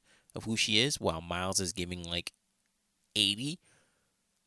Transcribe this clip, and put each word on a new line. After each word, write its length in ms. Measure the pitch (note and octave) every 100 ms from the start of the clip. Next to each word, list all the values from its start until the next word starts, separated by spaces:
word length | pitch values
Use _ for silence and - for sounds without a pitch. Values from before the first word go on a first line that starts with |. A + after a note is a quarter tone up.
| _ _ _
of 100 | -
who 120 | G#2 A2
she 240 | - G#2+
is, 180 | C3 -
while 200 | G2 E2
Miles 400 | E2+ F2 F#2 F#2+
is 120 | F2+
giving, 280 | F2 F2 F2+
like, 280 | E2+ F2 - - _ _ _ _ _ _ _ G#2+
eighty, 420 | G2+ G2+ C#3 E3+ _ _ _ _ _ _ _ _